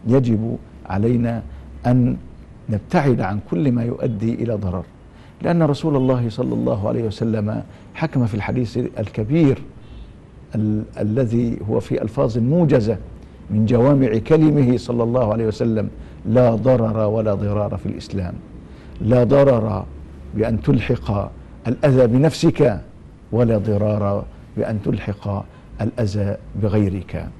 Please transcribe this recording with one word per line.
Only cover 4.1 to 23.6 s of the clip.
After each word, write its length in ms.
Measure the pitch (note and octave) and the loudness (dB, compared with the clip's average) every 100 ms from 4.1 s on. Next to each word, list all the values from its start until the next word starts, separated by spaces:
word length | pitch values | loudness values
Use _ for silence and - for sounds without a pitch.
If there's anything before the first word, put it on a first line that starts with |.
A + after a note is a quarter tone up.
| G#2+ A2 | -2 -2
إلى 200 | A#2 A#2 | -2 -4
ضرر، 300 | G#2+ G2 F2+ E2 - - - - - | -2 -4 -6 -8 -18 -20 -20 -20 -8
لأن 200 | - F3 | -2 2
رسول 340 | D#3 C#3 E3 C#3+ | 2 0 0 2
الله 320 | C3 B2+ A#2+ | 2 2 0
صلى 260 | G#2+ B2+ | -2 -2
الله 340 | A#2 A#2+ A#2 G#2+ | -2 -2 -2 -2
عليه 160 | A#2+ | -2
وسلم 580 | A2+ G2 A2+ A2 G#2 A2 - - - | -4 -2 -2 -2 -2 -4 -8 -18 -20
حكم 320 | - D#3+ C3+ A#2+ | -6 -4 0 0
في 80 | |
الحديث 440 | G#2+ G2+ B2 A#2+ A#2 B2 - | -2 -4 -4 -2 -4 -6 -6
الكبير 640 | G#2+ - G#2+ D#3 D3+ C3 - - - - - - - - - | -6 -4 -2 2 4 2 -4 -18 -20 -20 -20 -20 -20 -20 -10
ال-، 280 | G#2+ G#2+ G#2+ A2 - | -4 -2 -2 -4 -6
الذي 580 | G#2+ A2 B2 A#2 A#2+ - G2+ | -2 0 0 0 -2 -4 -4
هو 100 | A#2+ | -4
في 220 | - - | -2 -4
ألفاظ 360 | G#2+ C3+ C#3 A#2 | -4 -2 -2 0
موجزة 600 | A#2 E3 E3 C3+ G#2+ G2+ - - - - - | 0 2 4 2 2 -2 -6 -18 -20 -20 -4
من 160 | G#2+ A2 | 0 2
جوامع 520 | A#2+ B2+ C#3+ C3 A2 | 4 4 4 4 0
كلمه 580 | - D#3+ D#3 D3 B2 B2 | 2 4 6 4 4 2
صلى 260 | - A#2+ | 0 -2
الله 300 | A#2 B2 A2 | 0 2 2
عليه 140 | A2 A2 | 2 0
وسلم: 420 | G#2 A#2+ G#2+ G2+ - - - - | 0 0 0 -2 -8 -16 -12 0
"لا 280 | A#2 B2 | 4 4
ضرر 540 | A2+ A#2 B2+ A2+ A2 G#2+ | 4 2 4 2 2 0
ولا 260 | A2 G#2+ | 2 0
ضرار 420 | G2 G2+ G#2 G2+ G2+ | 0 0 0 -2 -4
في 100 | F#2 | -6
الإسلام". 480 | - - G2 F2+ - - - - - - - | -8 -8 -6 -6 -8 -14 -20 -20 -20 -18 -6
لا 240 | G#2+ B2 | 2 4
ضرر 600 | A#2 C#3 C#3 A#2+ G#2+ G2 F#2 - - - - | 6 6 6 4 2 -4 -6 -14 -18 -18 -10
بأن 280 | G#2+ A2 A2 | -2 0 0
تلحق 680 | - C3 - A#2+ - G#2 - - - - - | 2 2 2 -2 -2 -2 -4 -10 -20 -10 -6
الأذى 400 | B2+ D3 B2+ B2 | 0 2 6 6
بنفسك، 720 | B2 D3+ - E3 - B2+ F#2+ - - - - - | 6 2 4 0 4 2 2 -10 -20 -20 -20 -4
ولا 260 | A2 A#2+ | 0 2
ضرار 680 | A2 | 2